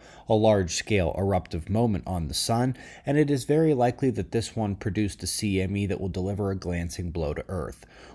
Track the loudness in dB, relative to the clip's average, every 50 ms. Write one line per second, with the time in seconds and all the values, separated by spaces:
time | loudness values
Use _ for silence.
0 | -16 -20 -20 -8 0 2 4 6 6 6 6 6 4 0 -2 -4 -2 2 2 2
1 | 2 2 0 0 0 0 0 0 -2 -4 -8 -6 -4 -2 0 2 2 2 0 -2
2 | -2 -4 -4 -4 -4 -4 -4 -4 0 0 2 2 2 0 -2 -4 -10 -20 -16 -8
3 | -2 0 2 4 4 4 2 0 2 2 2 4 4 4 4 4 2 2 2 0
4 | 0 0 0 -2 -4 -2 -2 -4 -4 -2 -4 -2 -2 -2 -2 -2 -4 -2 0 0
5 | 0 -2 -2 -6 -6 -6 -4 -2 -2 0 0 0 0 0 0 -2 0 -2 -2 -2
6 | -4 -4 -4 -2 -2 -2 -2 -2 -2 -2 -2 -4 -4 -4 -4 -4 -4 -4 -6 -6
7 | -6 -6 -4 -4 -4 -4 -4 -6 -6 -6 -6 -6 -6 -8 -10 -14 -18 -20 -20 -20
8 | -20 -20